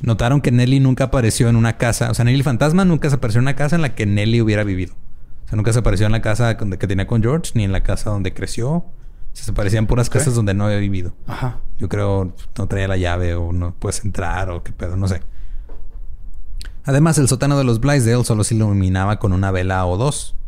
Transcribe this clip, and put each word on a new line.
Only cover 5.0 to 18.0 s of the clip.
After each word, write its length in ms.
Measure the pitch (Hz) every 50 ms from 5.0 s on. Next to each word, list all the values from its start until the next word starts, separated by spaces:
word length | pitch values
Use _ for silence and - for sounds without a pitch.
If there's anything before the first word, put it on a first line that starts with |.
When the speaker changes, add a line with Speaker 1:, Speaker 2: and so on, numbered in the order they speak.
| - - - - - - - - -
Speaker 1:
O 60 | -
sea, 60 | -
nunca 160 | 107 101 113
se 60 | 110 120
apareció 260 | 101 104 101 92 104
en 80 | 104
la 80 | 110 113
casa 380 | - 110 104 107 123 113 107 -
con-, 140 | 107 98
que 140 | 95 - -
tenía 200 | 98 98 98 95
con 160 | - 120 113
George, 300 | 107 117 143 165 - - -
ni 100 | 117 104
en 80 | 95
la 100 | 95 92
casa 280 | - - 95 - - 113
donde 240 | 104 98 95 92 -
creció. 360 | - 101 - - - 113 135
O 140 | 160 170 - - - - - - - - - -
sea, 140 | - - -
se 40 | -
aparecían 340 | 98 - 104 98 101 110 110
puras 220 | 101 - 123 120 -
Speaker 2:
Ok. 40 |
Speaker 1:
casas 220 | - - - 131 120
donde 180 | 117 110 98
no 140 | 95 101 101
había 100 | 104 104
vivido. 380 | 101 101 98 98 92 90 104 - - -
Speaker 2:
Ajá. 340 | - 110 - 131 123 113 - - - - -
Speaker 1:
Yo 100 | - 95
creo 460 | - 104 101 101 98 98 95 90 - - - - - -
no 80 | 98 90
traía 180 | 107 98 95
la 120 | 95 95 92
llave 360 | 87 87 87 87 90 87 85
o 160 | 85 85 85 87
no 200 | 87 87 82 85 -
puedes 260 | - 101 - - -
entrar 460 | 98 90 101 92 85 85 92 95 92
o 120 | 87 87
qué 100 | - -
pedo, 260 | - - 90 87 85 92
no 100 | 95 92
sé. 140 | 95 85 - - - - - - - - - - - - - - - - - - - - - - - - - - - - - - - - -
Además, 340 | 143 135 143 160 170 156 151
el 100 | 139 -
sótano 300 | 135 117 143 143 143 139
de 60 | 135
los 160 | 123 117 110
Blaisdell 440 | 123 143 147 143